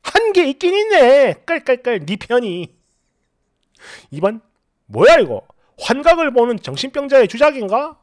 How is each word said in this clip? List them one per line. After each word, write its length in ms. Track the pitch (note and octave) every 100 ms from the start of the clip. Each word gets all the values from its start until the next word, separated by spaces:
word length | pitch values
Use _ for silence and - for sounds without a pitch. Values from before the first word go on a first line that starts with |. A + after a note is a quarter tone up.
한 320 | - G4 A4+
게 100 | F#4+ C#4+
있긴 240 | C4+ F4 G4+
있네. 600 | A4 F#4+ B3 C#4+ B3 D#3 -
끌끌끌, 600 | E4 - B3 B3 G#3+ D3
네 120 | G3+
편이. 500 | - A#3+ A3+ F3 E3 _ _ _ _ _ _ _ _ _ _ _ - - _
이 80 | C#3+
번. 200 | F#3+ A3 _ _ _ _ _
뭐야, 300 | G#2+ A3+ E4
이거? 240 | E3 G#2 - _ _ -
환각을 520 | - B3+ D4+ E4+ D4+
보는 260 | B3 A#3 A3+
정신병자의 680 | - B2 C4+ C#4+ C#4 C4+ G#3+
주작인가? 680 | A#3 D4+ C4+ G3+ A3+ D4+ -